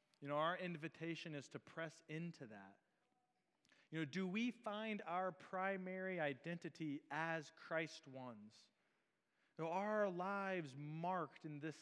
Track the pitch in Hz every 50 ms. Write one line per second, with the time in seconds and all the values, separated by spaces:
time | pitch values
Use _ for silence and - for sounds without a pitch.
0 | _ _ _ - 143 139 147 147 156 165 180 175 185 175 170 151 156 160 - -
1 | 160 165 165 156 - 170 151 143 131 - - 139 - - - 165 165 160 - -
2 | - - 151 160 170 170 160 - 139 110 107 101 98 95 98 - _ _ _ _
3 | _ _ _ _ _ _ _ _ _ _ _ _ _ _ - - - - 156 160
4 | 160 139 123 185 190 185 180 220 233 247 226 - - 220 202 208 220 220 214 202
5 | 208 165 170 180 185 185 180 - - - - 185 190 196 196 190 185 185 185 185
6 | 185 190 185 175 156 143 139 123 - 160 175 170 - 160 - - 160 151 139 156
7 | - - 139 156 160 165 165 165 147 - - - - - 165 160 165 151 - -
8 | - 139 131 131 127 123 117 104 104 110 - - - - _ _ _ _ _ _
9 | _ _ _ _ _ _ _ _ _ _ _ - 160 165 170 190 202 214 214 214
10 | 208 196 180 175 180 190 202 202 196 190 190 185 160 135 127 143 147 147 156 160
11 | 165 180 185 180 160 135 - - - 156 151 147 147 160 - -